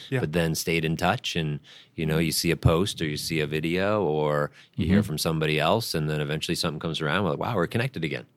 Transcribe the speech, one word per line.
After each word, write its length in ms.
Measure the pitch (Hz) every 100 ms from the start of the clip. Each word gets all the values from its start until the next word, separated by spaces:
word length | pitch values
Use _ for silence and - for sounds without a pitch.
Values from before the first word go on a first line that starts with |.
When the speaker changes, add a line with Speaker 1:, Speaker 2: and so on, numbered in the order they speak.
| -
Speaker 1:
Yeah. 100 | 131
Speaker 2:
but 120 | 80
then 220 | 85 82
stayed 300 | 78 - 82
in 120 | 80 80
touch." 380 | 87 110 -
And, 240 | 87 78 73 - - - -
you 100 | 78
know, 120 | 80
you 120 | 80
see 220 | - 85
a 40 | 78
post 440 | - 82 - -
or 40 | 78
you 100 | 73
see 240 | - 80
a 60 | 73
video 580 | 78 82 87 98 107
or 480 | 85 76 76 73 73 - - -
you 100 | 80
hear 120 | 101
Speaker 3:
Mm-hmm. 60 | 98
Speaker 2:
from 120 | 78
somebody 400 | 87 80 78 76
else, 360 | 76 110 113
and 140 | 85 78
then 120 | 76
eventually 340 | 73 78 -
something 240 | 85 87 78
comes 220 | 85 78
around, 240 | 76 87
we're 60 | 95
like, 80 | 71
"Wow, 160 | 101 110
we're 100 | 85
connected 380 | 113 131 90
again." 220 | 80 64 -